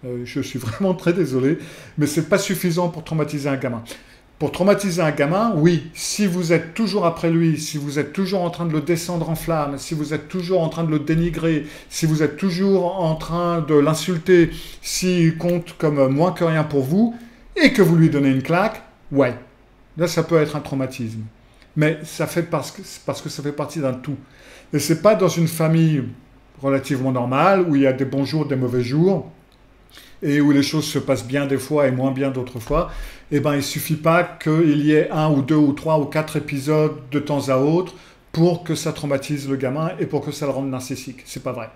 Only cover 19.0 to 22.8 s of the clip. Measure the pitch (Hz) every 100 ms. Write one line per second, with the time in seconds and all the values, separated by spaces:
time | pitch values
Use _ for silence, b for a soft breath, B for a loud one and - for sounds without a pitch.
19 | - 139 127 110 - _ _ _ _ -
20 | 170 170 160 165 151 151 143 139 131 -
21 | 113 110 110 _ b b b - 151 160
22 | - - 151 - 165 160 127 -